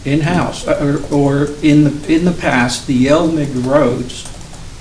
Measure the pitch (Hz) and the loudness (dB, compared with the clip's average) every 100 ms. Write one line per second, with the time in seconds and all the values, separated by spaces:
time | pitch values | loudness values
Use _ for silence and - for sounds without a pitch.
0 | 135 147 156 175 - - - 147 143 143 | -2 0 0 0 -2 -4 -2 0 0 -2
1 | - 147 143 139 147 - 156 151 147 - | -2 0 2 2 -2 0 4 6 4 0
2 | - 165 175 170 165 127 123 - - 127 | 0 0 2 0 0 0 0 -2 -2 2
3 | 135 156 165 160 135 127 127 147 123 123 | 4 4 2 0 -2 -4 0 2 2 0
4 | - - - - - - - - | -6 -10 -12 -14 -16 -16 -16 -16